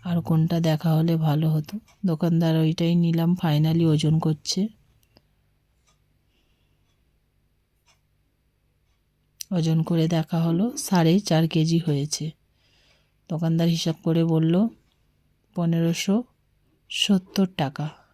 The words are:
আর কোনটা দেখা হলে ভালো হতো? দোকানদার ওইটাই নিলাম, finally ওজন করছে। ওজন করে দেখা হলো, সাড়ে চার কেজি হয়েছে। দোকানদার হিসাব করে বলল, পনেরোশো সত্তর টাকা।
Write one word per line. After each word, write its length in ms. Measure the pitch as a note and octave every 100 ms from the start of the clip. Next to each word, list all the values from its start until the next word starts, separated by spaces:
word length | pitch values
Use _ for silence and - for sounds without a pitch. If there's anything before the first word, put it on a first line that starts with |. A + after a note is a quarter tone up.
আর 180 | F3+ E3+
কোনটা 380 | - D#3+ D#3+ E3+
দেখা 300 | E3 D#3 E3
হলে 220 | D#3 E3 E3
ভালো 320 | D#3 D3 D#3+
হতো? 300 | D#3 D3+ G#3 _ _ F#3+
দোকানদার 500 | D#3 E3+ E3 E3 D#3+
ওইটাই 400 | D#3 E3 E3+ F3
নিলাম, 400 | E3+ E3 E3 F3+
finally 500 | E3+ D3 D#3 E3 E3
ওজন 340 | D3+ D3+ D#3+
করছে। 480 | D#3+ D3+ - - G#3+ - _ _ _ _ _ _ _ _ _ _ _ _ _ _ _ _ _ _ _ _ _ _ _ _ _ _ _ _ _ _ _ _ _ _ _ _ _ _ _ _ _ _ _ _ _ _ -
ওজন 320 | F3+ E3 D#3+
করে 240 | D#3+ E3+ E3
দেখা 320 | E3+ D#3+ E3+
হলো, 360 | E3 E3 A#3 -
সাড়ে 420 | - F#3 E3 F#3
চার 280 | - D#3+ E3
কেজি 320 | D#3+ D#3+ E3
হয়েছে। 520 | D#3+ C#3+ D3 - D#3 - _ _ _ _ _ _ _ _ -
দোকানদার 380 | D#3+ E3 E3 E3+
হিসাব 280 | E3 E3 D#3+
করে 200 | E3+ E3
বলল, 440 | E3 D#3+ D#3+ F3 A3+ - _ _ _ _ _ _ _ -
পনেরোশো 680 | E3+ E3 E3 E3+ - G#3 B3 _ _ _ _ _ _
সত্তর 580 | - - F#3+ F#3 - F#3+ F#3
টাকা। 320 | C#3 C#3 D3 - _